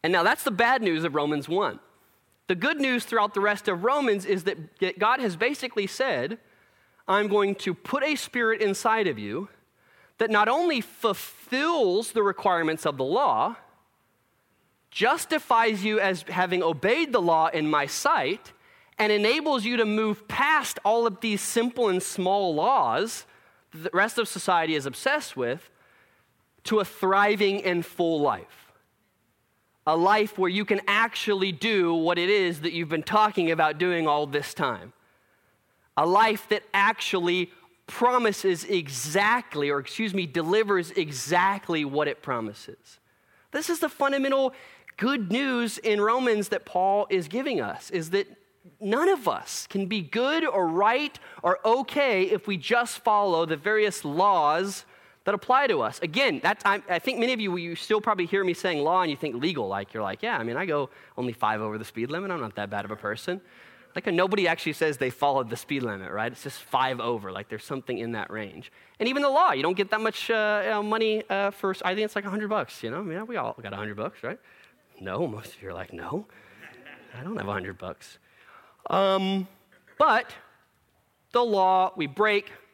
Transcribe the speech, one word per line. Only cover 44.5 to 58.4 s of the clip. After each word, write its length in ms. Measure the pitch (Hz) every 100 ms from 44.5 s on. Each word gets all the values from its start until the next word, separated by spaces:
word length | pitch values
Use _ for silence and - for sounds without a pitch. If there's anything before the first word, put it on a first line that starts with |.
| 262 - - - -
good 340 | 240 277 190
news 460 | 226 277 247 233 -
in 200 | 226 208
Romans 520 | 208 247 254 214 196
that 160 | 190 -
Paul 400 | 180 190 202 202
is 180 | 190 151
giving 340 | 214 285 202
us, 300 | 104 - -
is 200 | 185 160
that 160 | 190 - - _ _ 175 _
none 280 | 202 233 349
of 180 | 359 196
us 400 | 110 - - -
can 200 | 196 190
be 160 | 208
good 420 | 156 226 254 320
or 240 | 311 190 175
right 500 | 165 208 254 294 - - -
or 160 | 175 185
okay 600 | 220 247 262 285 277 196
if 220 | 185 208 -
we 120 | 190
just 400 | - 240 240 -
follow 480 | - 208 202 165 165
the 100 | 156
various 480 | 175 214 208 190
laws 800 | 147 151 202 185 147 160 196 190 - - - _
that 100 | -
apply 320 | 202 - 254 277
to 160 | 165
us. 180 | 110 -
Again, 400 | 160 175 269 147
that, 200 | 170 214
I, 180 | 208 196 -
I 100 | 175
think 200 | - 240
many 160 | 233
of 60 | 247
you, 140 | 208 175
you 200 | 170 165
still 240 | - 214
probably 240 | 220 202
hear 180 | 170 196